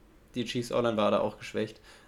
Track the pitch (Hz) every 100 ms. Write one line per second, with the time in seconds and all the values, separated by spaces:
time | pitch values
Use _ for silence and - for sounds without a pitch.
0 | - - - 123 117 127 117 120 117 107
1 | 104 104 104 - - 107 110 - - -